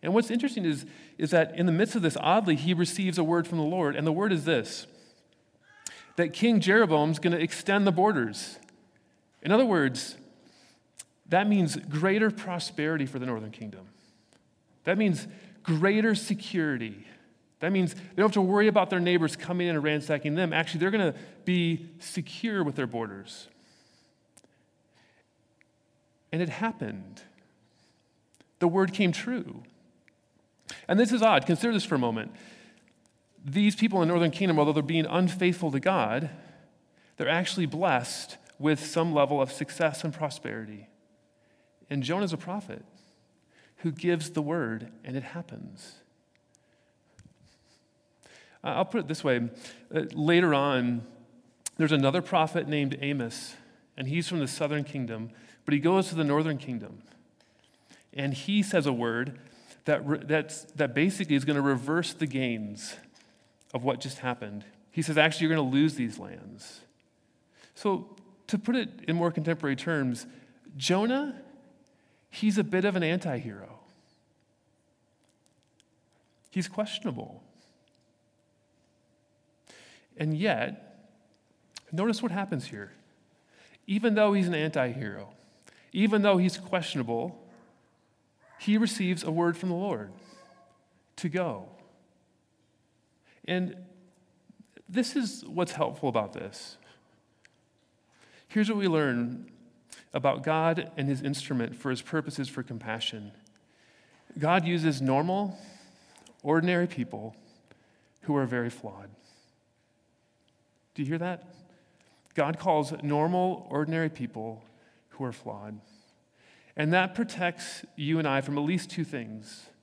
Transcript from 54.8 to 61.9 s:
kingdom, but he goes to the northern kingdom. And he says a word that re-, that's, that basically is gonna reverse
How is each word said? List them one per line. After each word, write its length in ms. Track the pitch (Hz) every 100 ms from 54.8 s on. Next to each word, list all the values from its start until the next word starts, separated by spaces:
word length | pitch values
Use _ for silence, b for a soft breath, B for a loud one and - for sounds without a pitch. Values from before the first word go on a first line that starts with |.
kingdom, 460 | 143 143 120 110 113 B B B
but 120 | - 147
he 40 |
goes 300 | 160 190 185
to 60 | 160
the 80 |
northern 340 | 151 143 160 143
kingdom. 460 | 135 120 101 101 - - _ _ b b b b b b b
And 220 | - 139
he 300 | 135 - 208
says 240 | 202 185 143
a 60 |
word 440 | 123 117 117 131 - B B B B -
that 200 | 147 143
re-, 160 | 156
that's, 400 | - 156 151 - - -
that 200 | 143 123
basically 400 | 170 190 175 143
is 100 | 135
gonna 160 | 143
reverse 520 | 139 135 135